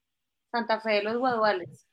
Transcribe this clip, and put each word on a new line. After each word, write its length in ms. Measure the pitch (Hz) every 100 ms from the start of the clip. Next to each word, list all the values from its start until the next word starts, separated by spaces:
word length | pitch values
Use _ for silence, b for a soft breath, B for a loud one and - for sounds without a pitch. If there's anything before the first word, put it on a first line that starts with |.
| _ _ _ _ _
Santa 300 | 240 226 220
Fe 140 | 220
de 80 | 208
los 140 | 208 233
Guaduales. 680 | 262 233 214 190 170 - _